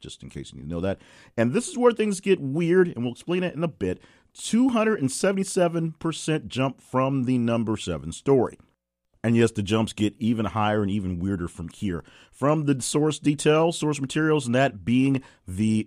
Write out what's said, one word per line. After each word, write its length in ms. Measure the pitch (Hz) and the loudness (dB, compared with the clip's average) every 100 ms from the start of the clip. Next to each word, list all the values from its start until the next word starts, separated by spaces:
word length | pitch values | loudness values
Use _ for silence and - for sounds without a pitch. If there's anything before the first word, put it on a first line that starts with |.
just 220 | - - | -20 -18
in 80 | 65 | -16
case 220 | 73 67 | -14 -14
you 60 | 67 | -14
didn't 120 | 71 | -10
know 100 | 85 | -4
that. 200 | 95 92 - - - - | -4 -6 -10 -20 -10 -2
And 160 | 117 | 0
this 160 | 185 - | 0 -4
is 100 | 240 | 2
where 140 | 240 | 2
things 280 | 226 214 190 | 4 -2 0
get 200 | 202 175 | 0 0
weird, 480 | 139 151 170 185 175 | 0 -2 2 4 4
and 160 | 117 | 0
we'll 80 | 120 | -6
explain 320 | 120 - 180 | -6 -6 -4
it 100 | 180 | -4
in 80 | 135 | -4
a 60 | 165 | -6
bit. 320 | - 92 90 - _ _ | -2 -4 -4 -10 _ _
Two 380 | - - 220 262 | -14 -2 2 2
hundred 300 | 233 220 208 | 2 0 0
and 120 | 131 | -2
seventy-seven 800 | - 196 196 190 185 170 170 165 - | 0 0 0 -2 0 0 0 -4 -4
percent 480 | 165 156 - 151 107 | -6 -4 -4 -4 -4
jump 320 | 117 135 - | -2 -2 -4
from 420 | - 127 135 139 | -4 0 0 0
the 160 | 123 127 | 0 2
number 380 | 117 117 110 107 | 2 0 0 -4
seven 340 | 95 76 76 | -4 -6 -8
story. 480 | - 135 135 95 - _ _ _ _ _ _ | -4 2 4 2 -4 _ _ _ _ _ _
And 140 | 113 117 | 2 4
yes, 160 | 113 | 4
the 100 | - | 2
jumps 320 | 98 110 110 | 0 0 0
get 200 | - 107 - | 0 -2 0
even 260 | 110 113 | -2 0
higher 380 | 104 113 107 107 | -2 0 0 2
and 80 | 101 | 0
even 280 | 104 92 87 | 0 -2 -4
weirder 300 | 98 95 - | -2 -4 -6
from 200 | - 82 | -8 -14
here. 360 | - 101 82 - - - | -6 -6 -6 -8 -20 -20
From 360 | - 139 156 143 | -4 0 0 0
the 160 | 131 | -2
source 360 | - 151 151 147 | 0 0 0 -2
detail, 540 | 147 147 156 151 170 | -2 0 2 4 2
source 260 | - 151 143 | 0 -4 -4
materials, 460 | 135 156 156 156 | -4 -2 0 0
and 100 | 123 | 0
that 300 | 123 135 101 | 2 2 -2
being 380 | 90 127 135 131 - _ - | 0 2 2 0 -4 _ -10
the 380 | 90 110 110 | -2 0 0